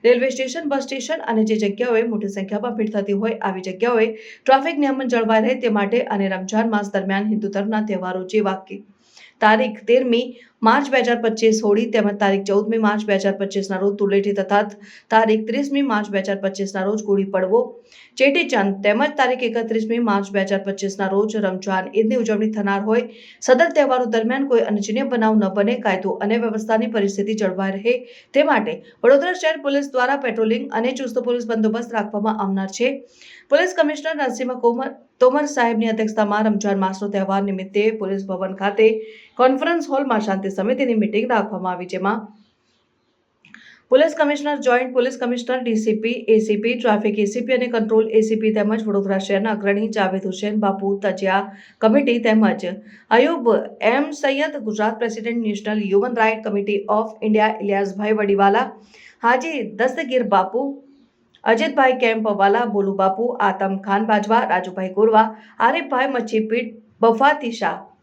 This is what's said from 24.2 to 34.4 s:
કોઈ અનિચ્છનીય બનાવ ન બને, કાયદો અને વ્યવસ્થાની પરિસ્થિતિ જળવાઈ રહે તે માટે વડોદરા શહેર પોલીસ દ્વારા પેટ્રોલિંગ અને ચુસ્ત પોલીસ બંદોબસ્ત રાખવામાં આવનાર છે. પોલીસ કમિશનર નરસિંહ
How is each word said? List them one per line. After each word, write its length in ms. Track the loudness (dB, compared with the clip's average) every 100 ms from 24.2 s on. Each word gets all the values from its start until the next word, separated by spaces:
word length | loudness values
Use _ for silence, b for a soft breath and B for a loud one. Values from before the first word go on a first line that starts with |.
| 0 -2 2
કોઈ 180 | 2 2
અનિચ્છનીય 420 | -2 -2 -4 -2
બનાવ 300 | 0 2 2
ન 100 | 2
બને, 260 | 0 0 0
કાયદો 380 | -2 -2 -4 -4
અને 180 | -2 0
વ્યવસ્થાની 560 | -2 -4 -2 0 0
પરિસ્થિતિ 460 | 0 -2 -2 -4 -2
જળવાઈ 360 | -2 -2 -4 -2
રહે 200 | -2 -2 B B B
તે 140 | 0
માટે 300 | 2 2 0 -8 B B
વડોદરા 420 | 4 6 4 -2
શહેર 200 | -2 -2
પોલીસ 300 | -2 -2 -2
દ્વારા 300 | -2 0 0
પેટ્રોલિંગ 480 | -2 -2 0 0 -2
અને 220 | -2 -2
ચુસ્ત 320 | -4 -4 -4 -2
પોલીસ 200 | -4 -2
બંદોબસ્ત 480 | 0 0 0 -4
રાખવામાં 480 | -6 -4 -4 -4 -2
આવનાર 280 | -2 -2 -4
છે. 260 | -2 -2 -2 -12 B B B _
પોલીસ 320 | 2 2 0
કમિશનર 380 | 0 0 -6 -4
નરસિંહ 420 | -4 -4